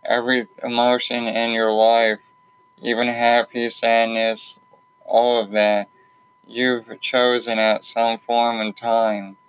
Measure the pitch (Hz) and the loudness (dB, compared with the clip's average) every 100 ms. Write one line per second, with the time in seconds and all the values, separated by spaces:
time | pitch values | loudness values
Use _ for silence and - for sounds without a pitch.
0 | - 120 120 127 113 - 123 120 120 123 | 0 -2 0 -2 -2 -10 -6 0 2 2
1 | - 123 117 113 117 113 110 110 110 117 | -2 -6 -4 -2 -2 0 0 4 4 4
2 | 113 107 _ _ _ _ _ _ 117 113 | 2 0 _ _ _ _ _ _ -4 -2
3 | 120 117 120 120 117 123 117 - 117 113 | -2 0 2 2 0 -4 -6 -2 2 2
4 | 113 113 113 110 - - _ _ _ _ | 2 0 -2 -4 -10 -18 _ _ _ _
5 | - 107 120 120 104 107 104 104 101 _ | -2 2 2 2 0 0 2 0 -4 _
6 | _ _ _ _ _ 117 127 123 113 110 | _ _ _ _ _ -4 -2 -2 -6 -12
7 | - 127 123 123 113 113 110 107 - - | -4 0 2 0 -2 0 2 0 -2 -2
8 | 117 113 - 117 117 113 110 101 117 113 | -2 -2 -2 0 2 0 -6 -6 -2 0
9 | 113 104 98 98 | 0 -2 -8 -18